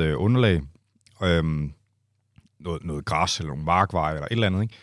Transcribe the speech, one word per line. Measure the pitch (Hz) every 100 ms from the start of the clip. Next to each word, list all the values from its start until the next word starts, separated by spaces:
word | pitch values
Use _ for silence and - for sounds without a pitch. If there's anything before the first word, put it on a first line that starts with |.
øh, | 80 73
underlag, | 101 127 113 85 71 - _ _ _ -
øhm, | 92 85 80 78 73 - _ _ _ _ _ _ _ _
noget, | 87 80
noget | 85 73
græs | 71 78 87 -
eller | 78
nogle | 69
markveje | 78 90 98 90 78
eller | 78 73
et |
eller | 117 104
andet, | 92
ikke? | 107 -